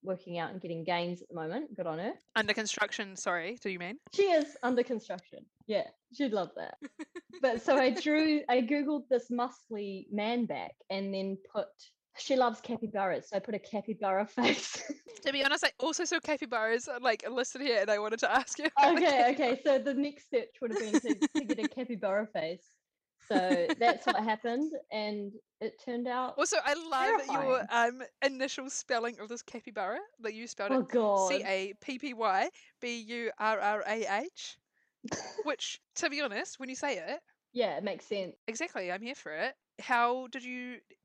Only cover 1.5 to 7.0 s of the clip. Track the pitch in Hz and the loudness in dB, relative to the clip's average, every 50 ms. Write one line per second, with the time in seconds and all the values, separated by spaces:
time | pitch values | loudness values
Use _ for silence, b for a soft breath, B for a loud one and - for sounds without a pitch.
1.5 | 180 277 302 277 208 - 170 165 156 165 190 233 - - _ _ - 220 208 208 | -4 -6 -8 -8 -8 -8 -6 -6 -4 -4 -6 -8 -8 -10 _ _ 0 2 2 4
2.5 | 202 220 214 - - - 208 202 - - 208 196 190 - - 196 175 170 165 196 | 2 2 0 -2 0 0 -2 -2 -2 -4 -6 -6 -8 -6 -2 -2 0 0 -2 -4
3.5 | 247 - - 202 185 175 175 185 240 - - - - 392 403 381 339 311 294 - | -8 -6 -4 -4 -4 -4 -6 -8 -10 -12 -14 -4 2 4 4 6 6 4 4 2
4.5 | - - 254 247 254 240 247 - 240 214 - - 185 185 - - - - - _ | -4 -2 0 2 2 2 2 0 -2 -6 -6 -8 -10 -10 -12 -16 -20 -20 -20 _
5.5 | _ _ - 220 208 185 - - - _ _ _ 240 - 285 233 214 196 170 - | _ _ -6 -2 0 0 0 -2 -8 _ _ _ -2 0 0 2 2 0 -2 -2
6.5 | - - 80 - - - 294 - _ - | -4 -8 -8 -8 -10 -12 -16 -16 _ -14